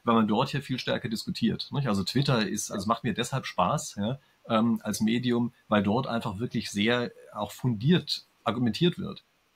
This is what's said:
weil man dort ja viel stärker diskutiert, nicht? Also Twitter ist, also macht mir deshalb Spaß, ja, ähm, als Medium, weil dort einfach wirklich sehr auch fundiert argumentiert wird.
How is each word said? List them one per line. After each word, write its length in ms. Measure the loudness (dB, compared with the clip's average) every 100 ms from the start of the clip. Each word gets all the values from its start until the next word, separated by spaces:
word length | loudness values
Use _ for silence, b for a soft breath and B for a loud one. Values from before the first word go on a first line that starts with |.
weil 100 | 2
man 140 | 4 4
dort 260 | 2 2
ja 80 | -2
viel 160 | -4 -6
stärker 320 | -2 -4 -2
diskutiert, 600 | -6 -6 0 0 0 -4
nicht? 160 | -4 0
Also 160 | 0
Twitter 440 | 0 0 2 2 2
ist, 220 | -2 -4
also 160 | -4 -2
macht 180 | 0
mir 120 | 0 -2
deshalb 320 | -2 -4 -4
Spaß, 480 | 0 2 2 -4 -4
ja, 220 | -4 -4 b b 0
ähm, 320 | 2 4 0
als 180 | -2 0
Medium, 500 | 0 2 2 0 0 b b
weil 140 | 2
dort 240 | 4 0 0
einfach 320 | -2 -4 -4
wirklich 320 | -4 -4 -4
sehr 420 | 0 2 2 0 -8 -14
auch 180 | -8 -8
fundiert 760 | -4 -2 0 4 4 2 -8 _ _ -4
argumentiert 520 | 0 -2 2 0 0
wird. 260 | -8 -10 _ _ _